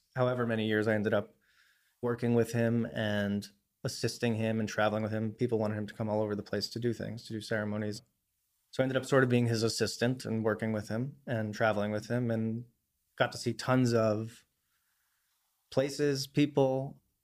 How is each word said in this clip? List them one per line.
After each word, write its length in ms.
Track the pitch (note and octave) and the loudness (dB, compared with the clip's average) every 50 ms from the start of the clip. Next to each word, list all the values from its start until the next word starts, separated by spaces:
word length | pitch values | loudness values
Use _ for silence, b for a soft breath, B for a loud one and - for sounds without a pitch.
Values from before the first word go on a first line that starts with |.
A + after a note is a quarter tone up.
| _ _ - | _ _ -2
however 300 | C3 B2+ B2 B2+ B2 A#2+ | 0 0 0 2 0 0
many 220 | A#2 A2+ A2 G#2+ | 0 0 0 0
years, 200 | A2 G#2+ G#2+ G#2+ | 2 2 2 2
I 60 | A2+ G#2+ | 2 2
ended 200 | G#2+ G2+ G#2+ A2 | 2 2 2 2
up 200 | G2+ G2+ - _ _ _ _ _ _ _ _ _ _ _ _ _ - | 0 0 -2 _ _ _ _ _ _ _ _ _ _ _ _ _ -6
working 340 | - A#2+ A#2+ A#2 B2 A#2+ A#2+ | -4 -4 -2 0 2 2 4
with 160 | A#2 A2+ A2+ | 4 2 2
him 340 | - A#2+ A#2 A2+ A#2 A#2 A2+ - - | 2 0 2 2 2 0 0 -2 -4
and 540 | A#2 A2 G#2+ G#2 G#2 G2+ G2+ G2+ G2+ G2+ - _ _ _ _ _ _ - | -2 -2 0 0 0 0 0 0 -2 -4 -6 _ _ _ _ _ _ -10
assisting 520 | B2+ - - - A#2 - - B2 A#2+ A2 | -8 -6 -4 -4 -4 -4 -2 -2 -2 0
him 240 | A2 A2+ A2 A2 A2 | 0 0 0 0 0
and 80 | G#2+ | -2
traveling 340 | G2+ - - G#2+ G#2+ G#2 A2 | -2 0 2 2 2 2 0
with 120 | A2 G#2 A2 | -2 -2 -4
him. 180 | A2 A2 A2 | -4 -4 -4
People 280 | A2 - B2 A#2+ A#2 G#2+ | -4 -2 -2 0 0 0
wanted 160 | A2 G#2+ G#2+ | 0 0 -2
him 120 | G#2+ G#2+ | -4 -6
to 60 | G2+ - | -8 -8
come 160 | - A2+ G#2+ | -6 -4 -2
all 120 | G#2+ G#2+ | 0 0
over 140 | A2 G#2 G#2 | 0 -2 -2
the 80 | G2+ G#2 | -4 -4
place 240 | - - G#2 G2 - | -4 -4 -4 -4 -4
to 100 | - A#2 | -6 -4
do 140 | A#2 A#2+ A2 | -4 -4 -4
things, 320 | - G2+ G#2+ G#2+ A#2 - | -4 -6 -8 -8 -10 -12
to 80 | - A2+ | -10 -10
do 80 | G#2+ | -10
ceremonies. 640 | G2+ - A#2 G#2+ G#2+ G#2 G#2 G#2+ G#2+ G#2 G2+ G#2+ - _ _ _ _ _ _ _ _ _ _ _ _ _ | -6 -4 -4 -2 -2 -2 -4 -4 -4 -4 -6 -8 -12 _ _ _ _ _ _ _ _ _ _ _ _ _
So 140 | - - C3 | -2 -2 -2
I 20 | |
ended 120 | C3 C3 | 0 0
up 80 | C3 B2+ | -2 0
sort 180 | - C#3+ C3 C3 | 4 6 6 6
of 60 | B2 | 6
being 180 | A#2+ A#2+ A#2+ | 4 4 4
his 160 | A#2 A#2 A2 A2+ | 4 2 2 0
assistant 640 | A2+ - - A2+ G#2 - - A#2 B2 B2+ B2 - | 0 0 0 -2 -2 0 0 0 0 0 0 -4
and 180 | A2 A2 A2+ A2 | -4 -2 0 2
working 280 | A2+ G#2 G#2 A#2 A2 | 0 0 0 0 -2
with 180 | A2 G#2 G#2 - | -2 -2 -4 -4
him 240 | G#2+ A2+ B2+ C#3+ - - - | -4 -4 -4 -6 -8 -12 -8
and 300 | - B2 A2 A2 G#2+ G#2 | -4 -4 -2 -2 -4 -2
traveling 360 | - A#2 A2 G#2 G#2 G2+ G#2 | 2 2 2 2 2 0 -2
with 160 | G#2+ G#2+ G#2+ - | -2 -4 -4 -2
him, 200 | A#2+ B2 B2 A#2 | -2 -2 0 0
and 360 | A2+ A2+ A2 A2+ A2+ A#2 A#2+ - _ _ _ _ _ _ _ _ _ | 0 0 -2 -2 -4 -6 -8 -12 _ _ _ _ _ _ _ _ _
got 140 | - B2+ A#2+ | -2 -2 -2
to 60 | - | -2
see 160 | A#2+ - A#2+ A2+ | -4 -4 -4 -4
tons 400 | - - - B2+ B2+ B2+ A#2 A#2 | -2 0 2 4 4 4 4 4
of 500 | A2+ A2 A2 G#2+ G#2+ A2+ A2+ - - _ _ _ _ _ _ _ _ _ _ _ _ _ _ _ _ _ _ _ _ _ _ _ _ _ - | 4 4 4 2 0 -2 -8 -12 -18 _ _ _ _ _ _ _ _ _ _ _ _ _ _ _ _ _ _ _ _ _ _ _ _ _ -4
places, 560 | - C3+ C3+ D3 C3+ - D3 C#3+ C#3 C3+ C3+ | -2 0 0 0 -2 0 0 0 0 -2 -4
people, 680 | - - D3 D3 D3 C#3+ C#3+ C3+ C3 C3 C3+ C3+ C#3 - - _ _ _ _ | -2 2 2 2 2 4 4 4 4 2 -2 -4 -6 -10 -14 _ _ _ _